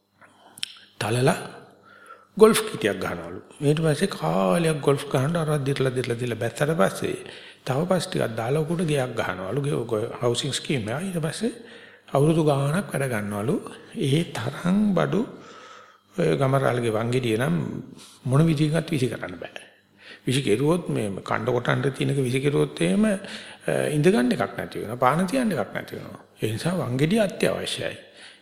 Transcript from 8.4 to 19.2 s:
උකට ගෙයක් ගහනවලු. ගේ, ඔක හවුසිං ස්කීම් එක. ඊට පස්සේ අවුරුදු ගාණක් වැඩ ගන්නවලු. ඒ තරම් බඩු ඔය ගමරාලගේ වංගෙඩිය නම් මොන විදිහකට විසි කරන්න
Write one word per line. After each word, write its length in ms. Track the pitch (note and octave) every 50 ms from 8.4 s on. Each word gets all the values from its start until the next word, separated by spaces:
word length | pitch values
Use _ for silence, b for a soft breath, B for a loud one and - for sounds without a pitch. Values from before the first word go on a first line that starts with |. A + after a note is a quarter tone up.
| A2+ A#2+ C#3 D#3 D#3
උකට 200 | D3 F3 D#3+ F#3+
ගෙයක් 280 | D#3 D3+ C#3+ B2+ B2 -
ගහනවලු. 480 | - G2+ G2 F#2 F#2 F#2 F#2 A2+ C#3+
ගේ, 140 | C#3 C#3+ D#3
ඔක 180 | C#3 A#2 A2+ A2+ G#2+ G#2+ A#2 -
හවුසිං 360 | - - B2 A#2+ - - C#3+ -
ස්කීම් 300 | - - - E3 C3 G2+
එක. 180 | G#2 A2+ D3 F#3
ඊට 180 | G3 F3+ E3+
පස්සේ 320 | D3+ D#3+ - - G#3+ A#3+ - - - B B B B B B B B
අවුරුදු 360 | - - C#3 C#3+ D#3 E3 D#3+ D#3+
ගාණක් 440 | D3+ C#3+ C#3 C#3 C#3+ D3+ F#3 G#3 -
වැඩ 220 | - C#3 C#3 C3+
ගන්නවලු. 460 | A#2+ G#2 G#2 G2+ G#2 G#2 G2+ B2 F3+ C4+ - - - - - - -
ඒ 240 | - E3 C3+ C3 E3 F3
තරම් 520 | - - - A2 B2 C#3 - - F3 F#3 G3+ - -
බඩු 300 | - - D2+ D2 - F#3+ B3 - - B B B B B B B B B B B B B B _ -
ඔය 200 | - E3+ D#3+ D#3+
ගමරාලගේ 560 | C#3+ C#3 C3 C3+ C3+ C3+ C3 A#2+ B2 A#2+ A#2 G#2+
වංගෙඩිය 440 | G#2+ A2+ A#2+ B2 C3 B2 A#2 G#2+ G#2+
නම් 180 | B2+ D3 E3+ E3 C2+ - - - - - - B B B B B B
මොන 180 | B2+ B2 C#3+ D#3+
විදිහකට 480 | E3 D#3+ C3+ D#3 D3+ D3+ E3 D#3 -
විසි 180 | E3 C#3+ B2+ A#2
කරන්න 280 | G#2+ -